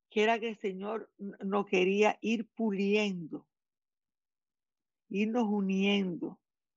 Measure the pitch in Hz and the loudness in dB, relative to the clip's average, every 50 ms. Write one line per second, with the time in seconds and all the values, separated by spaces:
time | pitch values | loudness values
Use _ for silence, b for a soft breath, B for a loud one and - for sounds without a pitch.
0 | _ _ - 214 208 220 233 220 226 233 208 - - 196 185 185 202 208 226 214 | _ _ -2 0 2 2 2 0 -2 -6 -6 -6 -6 -6 -6 -6 -6 -6 -6 -8
1 | - - _ - 202 202 - - 202 196 202 202 196 - 202 185 180 190 196 202 | -8 -12 _ -14 -12 -12 -10 -8 -6 -2 -2 -2 0 0 2 2 4 4 4 4
2 | 214 208 - - - 208 233 214 220 - _ - 226 214 196 185 196 196 208 214 | 4 4 2 0 -2 -2 -2 -2 -4 -6 _ -2 -2 0 0 0 2 2 2 2
3 | 208 202 190 175 165 147 160 143 - _ _ _ _ _ _ _ _ _ _ _ | 2 0 -2 -6 -8 -10 -12 -14 -14 _ _ _ _ _ _ _ _ _ _ _
4 | _ _ _ _ _ _ _ _ _ _ _ _ _ _ _ _ _ _ _ _ | _ _ _ _ _ _ _ _ _ _ _ _ _ _ _ _ _ _ _ _
5 | _ - 190 196 214 220 226 247 226 202 208 208 196 190 190 190 196 202 202 202 | _ -6 -2 -2 0 0 0 0 0 0 0 0 0 0 0 2 2 2 2 2
6 | 190 185 170 - 160 160 - - _ _ _ _ _ _ _ | 0 -2 -4 -6 -6 -8 -10 -12 _ _ _ _ _ _ _